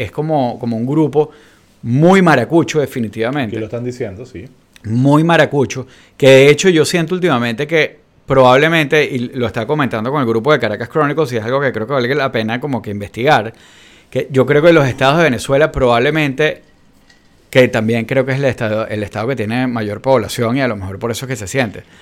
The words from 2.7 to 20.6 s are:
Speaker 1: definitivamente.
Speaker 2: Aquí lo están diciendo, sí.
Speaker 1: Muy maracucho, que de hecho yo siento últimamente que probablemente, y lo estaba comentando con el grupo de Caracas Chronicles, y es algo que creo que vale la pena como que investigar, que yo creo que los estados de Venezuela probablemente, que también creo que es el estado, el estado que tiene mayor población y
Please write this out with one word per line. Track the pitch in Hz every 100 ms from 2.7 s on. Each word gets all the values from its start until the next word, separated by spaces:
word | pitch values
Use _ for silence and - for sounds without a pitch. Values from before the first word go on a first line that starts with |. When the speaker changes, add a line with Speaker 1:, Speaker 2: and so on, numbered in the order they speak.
| 156
Speaker 1:
definitivamente. | 131 131 110 110 113 147 113
Speaker 2:
Aquí | 110
lo | 110
están | 117
diciendo, | 123 123 113 95 127
sí. | 85 123 _ _ _
Speaker 1:
Muy | 101 117 139 147
maracucho, | 165 165 139 143 123 131 123 _ _ -
que | 135
de | 135 139
hecho | 147 190
yo | 165
siento | 143 175 165
últimamente | 185 170 123 117 117 147
que | 160 147 - _ _ -
probablemente, | 135 127 127 156 165 143 156
y | 127 135 123
lo | 131 117
estaba | 120 110
comentando | 151 127 113 113
con | 147
el | 117
grupo | 113 123
de | 147
Caracas | 110 104 117
Chronicles, | 160 147 143 143
y | 120
es |
algo | 107 135
que | 139
creo | 110 110
que |
vale | 139 120
la | 147 135
pena | 120 110 123
como | 147 123
que | 107
investigar, | 101 101 110 131 139 107 - - - - - _
que | 127 -
yo | 127 120
creo | 147
que | 170
los | 165 135
estados | - 131 156
de |
Venezuela | 160 117 - 139 151
probablemente, | 147 123 117 135 156 147 131 151 - _ _ _ _ _ _ _ _ _
que | 131 123
también | 120 110 117
creo | 113 135
que | 131
es | 135
el | 139
estado, | 117 113 107 110
el | 107
estado | 101 107 113
que | 127
tiene | 104 120 127
mayor | 117 107 101
población | 131 131 95 - 117
y | 127